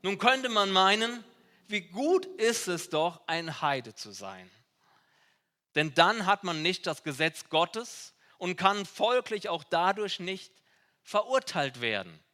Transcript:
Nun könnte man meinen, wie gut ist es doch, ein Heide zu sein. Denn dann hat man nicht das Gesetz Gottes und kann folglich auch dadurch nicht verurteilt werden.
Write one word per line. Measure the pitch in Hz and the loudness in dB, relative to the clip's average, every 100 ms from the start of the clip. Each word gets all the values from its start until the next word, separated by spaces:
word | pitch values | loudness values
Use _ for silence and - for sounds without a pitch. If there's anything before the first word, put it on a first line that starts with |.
Nun | 185 202 | -2 2
könnte | 233 262 254 | 4 4 2
man | 214 196 | 2 4
meinen, | 190 190 214 226 240 - _ _ _ _ | 6 6 4 0 -6 -14 _ _ _ _
wie | 208 | -8
gut | 165 185 294 370 - | -6 -2 2 2 0
ist | - 226 226 - | 0 0 0 -4
es | 170 - | -4 -2
doch, | 156 165 170 - | 0 0 -2 -6
ein | 165 165 147 | -4 -4 -2
Heide | 151 135 117 - | 0 0 -4 -16
zu | 107 | -16
sein. | 95 98 95 92 _ _ _ _ _ _ _ _ _ _ _ _ | -12 -14 -14 -18 _ _ _ _ _ _ _ _ _ _ _ _
Denn | - 151 135 | -2 0 6
dann | 175 226 185 | 6 4 0
hat | 202 | 0
man | 185 160 | 0 -2
nicht | 160 180 180 | -2 -2 -6
das | 151 | -6
Gesetz | 156 131 160 - - | -8 -2 -2 -2 -2
Gottes | 190 - 220 240 - - _ _ _ | 0 0 -2 -12 -16 -18 _ _ _
und | 180 175 | -6 2
kann | 190 202 196 | 2 2 -6
folglich | - 214 247 240 214 202 | -2 2 2 -2 -8 -4
auch | 170 | -6
dadurch | 147 170 180 196 202 - | -2 0 2 0 -4 -6
nicht | 180 190 - _ _ _ _ _ | -8 -10 -12 _ _ _ _ _
verurteilt | - 208 226 262 - 175 139 127 | -4 -2 0 -2 0 -2 -2 -2
werden. | 120 104 87 80 _ | -2 -2 -6 -16 _